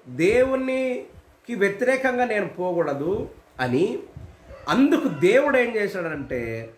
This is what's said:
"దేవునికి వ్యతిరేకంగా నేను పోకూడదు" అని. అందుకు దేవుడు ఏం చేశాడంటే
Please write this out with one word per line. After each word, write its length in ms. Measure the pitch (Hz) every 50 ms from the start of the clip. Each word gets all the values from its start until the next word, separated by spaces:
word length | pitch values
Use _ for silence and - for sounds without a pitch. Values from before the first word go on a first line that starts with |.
| _ 127
"దేవునికి 1500 | 123 127 165 190 233 247 262 262 262 262 262 262 262 262 262 262 247 - - - - - - _ _ _ _ - 240
వ్యతిరేకంగా 720 | 190 196 196 196 - 247 247 262 262 262 254 247 247 247
నేను 220 | 233 220 208 190 165
పోకూడదు" 840 | - 175 180 180 170 170 160 147 139 135 147 170 202 240 247 - - - - _ _ -
అని. 400 | 127 123 123 139 185 226 - - - - - - - - - - - - - - - 143
అందుకు 380 | 160 233 277 294 330 - 285 214
దేవుడు 500 | 160 139 160 185 226 269 294 294 269 254
ఏం 180 | 240 240 226
చేశాడంటే 960 | 214 208 190 - 185 170 165 156 143 135 - 139 123 117 113 113 113 113 113 113